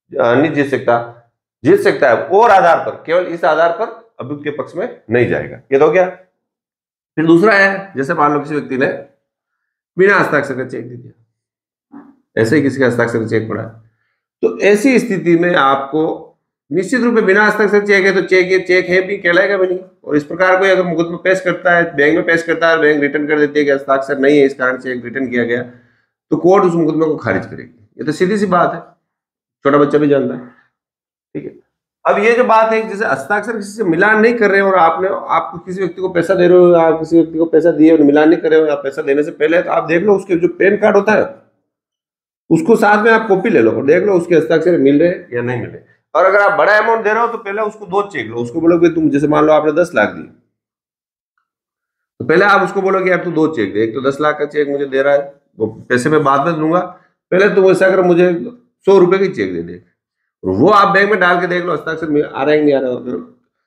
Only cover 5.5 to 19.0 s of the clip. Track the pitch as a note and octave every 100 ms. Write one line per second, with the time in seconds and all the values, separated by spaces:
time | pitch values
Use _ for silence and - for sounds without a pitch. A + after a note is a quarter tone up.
5.5 | - - C3+ D#3 F3+ F3+ - _ _ _
6.5 | _ _ _ _ _ _ - D#3+ E3+ G#3+
7.5 | G3 G3 F#3+ - B2+ C3+ D#3+ D3 D3 C#3+
8.5 | D3 A#2+ B2+ D3+ - - _ _ _ _
9.5 | _ _ _ _ - G3 F#3+ - D3 C3+
10.5 | B2+ B2+ B2 B2 A#2+ A#2 _ _ _ _
11.5 | _ _ _ _ - - _ _ A2 A2
12.5 | D3+ C#3 C3+ B2+ A#2 A#2 A#2 G#2+ A2+ A2
13.5 | G#2+ A2+ - _ _ _ _ _ _ -
14.5 | - F#3 G#3 C4+ A#3+ - F#3 E3 E3 F3
15.5 | E3+ C3+ C#3 - D#3 E3 - - _ _
16.5 | _ - D#3+ F#3 B3+ A#3+ G#3+ F#3+ G3+ G#3+
17.5 | G#3 G3+ G#3 G3+ G3 F#3+ F#3+ E3+ F#3 F3+
18.5 | F#3+ F3+ F#3 F3 F#3